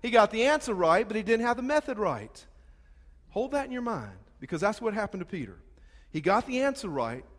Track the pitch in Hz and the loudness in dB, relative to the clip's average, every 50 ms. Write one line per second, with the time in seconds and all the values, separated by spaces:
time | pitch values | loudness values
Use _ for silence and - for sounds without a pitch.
0 | - 240 226 233 208 202 220 220 233 277 302 302 - 254 214 185 175 160 165 196 | -2 6 6 6 6 6 4 0 2 2 2 2 0 -4 -2 2 4 4 4 4
1 | 233 202 214 220 214 196 226 226 233 240 240 240 247 262 294 302 294 - 254 208 | 4 0 -4 -4 0 0 0 2 2 0 -2 -2 -2 0 0 0 0 0 -4 -2
2 | 208 175 139 110 104 107 - - - - _ - - - - _ - - - - | -2 -2 -2 -4 -8 -12 -16 -20 -20 -20 _ -20 -20 -20 -20 _ -20 -20 -20 -20
3 | - - - - _ - - 196 240 269 277 285 269 262 247 247 240 233 220 156 | -20 -20 -20 -20 _ -8 -4 -4 -4 -2 -2 -4 -4 -4 -6 -6 -4 -4 -4 -6
4 | 110 101 95 92 - - - _ - - 175 160 175 202 220 - 233 220 202 220 | -8 -10 -14 -18 -20 -20 -18 _ -10 -8 -6 0 0 0 0 0 -4 -4 -2 -2
5 | 208 196 - 196 175 - - 175 131 98 90 - - - - - - - - - | -4 -4 -6 -8 -8 -8 -8 -8 -8 -10 -12 -18 -20 -20 -20 -20 -20 -20 -20 -20
6 | - _ - 156 143 175 196 226 247 - 254 254 269 277 262 269 - 190 151 135 | -20 _ -8 -2 2 4 4 4 2 0 -2 0 0 0 -2 -4 -8 -6 -4 -2
7 | 120 113 120 131 - - - | -2 -2 -4 -8 -12 -18 -20